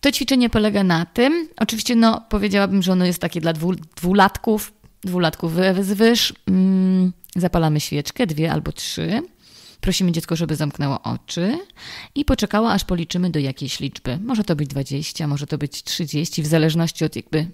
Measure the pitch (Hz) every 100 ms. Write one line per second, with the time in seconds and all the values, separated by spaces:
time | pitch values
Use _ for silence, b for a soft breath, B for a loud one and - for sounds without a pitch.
0 | 285 - 247 269 240 233 214 208 190 165
1 | 170 - 254 339 320 - 226 220 - 233
2 | 226 220 226 214 202 202 196 196 180 185
3 | 180 175 175 170 165 160 170 185 - -
4 | 175 196 190 - - 214 - _ - _
5 | 190 180 170 - 165 165 185 190 190 202
6 | 226 233 - - - 185 190 190 185 185
7 | 180 180 - - 175 175 160 151 - 143
8 | 147 - 233 151 160 151 151 - - -
9 | 160 214 349 _ B B B B 208 180
10 | 185 165 - 160 165 151 151 - 143 139
11 | 107 - - - 180 311 392 B B B
12 | B - - 269 202 202 226 202 - 180
13 | 165 180 180 156 135 131 139 - 143 -
14 | - 123 220 233 214 156 147 135 135 139
15 | 156 - 156 143 143 147 143 - - -
16 | 160 151 165 - 151 160 160 156 165 -
17 | 156 - - 160 165